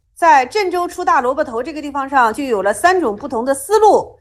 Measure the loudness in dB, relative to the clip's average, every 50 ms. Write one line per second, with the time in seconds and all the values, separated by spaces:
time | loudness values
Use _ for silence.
0 | _ _ _ 0 2 4 4 4 4 2 -2 -4 -2 -2 -2 -4 -4 -4 -6 -4
1 | -2 0 0 2 0 0 -2 -4 -4 -4 -6 -8 -8 -8 -10 -10 -10 -8 -8 -8
2 | -6 -2 0 2 2 2 0 -4 -4 -4 -2 -2 0 -2 0 2 2 2 2 2
3 | 0 -2 -4 -6 -8 -8 -6 -4 -2 -2 -4 -4 -2 0 2 4 6 6 4 4
4 | 2 -2 -10 _